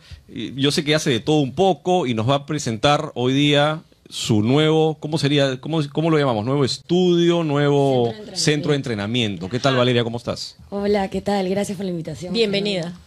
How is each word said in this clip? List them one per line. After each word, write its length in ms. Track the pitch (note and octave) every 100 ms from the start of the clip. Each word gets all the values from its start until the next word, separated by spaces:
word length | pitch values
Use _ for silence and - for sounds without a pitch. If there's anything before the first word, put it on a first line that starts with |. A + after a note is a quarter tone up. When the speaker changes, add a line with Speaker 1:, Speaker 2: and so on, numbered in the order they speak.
| - - -
Speaker 1:
Y 320 | - G#2 B2+
yo 120 | C#3
sé 120 | C#3+
que 120 | D3 D3+
hace 160 | D3
de 80 | A#2
todo 180 | D3+ D3+
un 140 | C3+
poco 540 | C3+ F#3+ E3+ - F3+ C3+
y 60 |
nos 140 | A2 A2
va 80 | C#3+
a 100 | C#3+
presentar 680 | D3+ - A2 C#3+ D3 D3+
hoy 200 | - B2
día 500 | C3+ D3 C#3+ D3 D#3+ - _ -
su 320 | - - G#2+
nuevo, 560 | G#2+ C#3 D#3 D#3+ D#3 D3+
¿cómo 180 | D3+ D#3
sería? 420 | C#3+ D3 C#3 B2+
¿Cómo, 200 | C#3+ D#3+ C#3+
cómo 160 | D3 E3
lo 80 | D#3+
llamamos? 260 | C#3 A2
¿Nuevo 220 | A2+ C#3+ B2+
estudio? 800 | - - F3 F3+ F3 E3+ E3+
¿Nuevo 640 | D#3+ C#3+ C#3+ C#3+ C#3 C3 A#2
Speaker 2:
Centro 80 | A2+
de 160 | -
entrenamiento. 20 | -
Speaker 1:
centro 300 | D#3+ D3+ D3
de 40 | C#3+
entrenamiento? 720 | C3 G#2+ G2+ B2 A2 F#2 F#2
¿Qué 100 | B2
tal, 160 | C#3 B2+
Valeria? 260 | B2 A#2+
¿Cómo 140 | A#2 A#2
estás? 400 | - F2 - - -
Speaker 2:
Hola, 380 | G3+ G3+ G#3 F#3+
¿qué 120 | F#3+
tal? 260 | G3 G3+ F#3
Gracias 300 | G3 G3 E3
por 80 | G3
la 60 |
invitación. 420 | E3+ D#3+ C3+ F3+
Speaker 3:
Bienvenida. 580 | G3+ G#3+ G3 G#3 F#3+ E3+ F3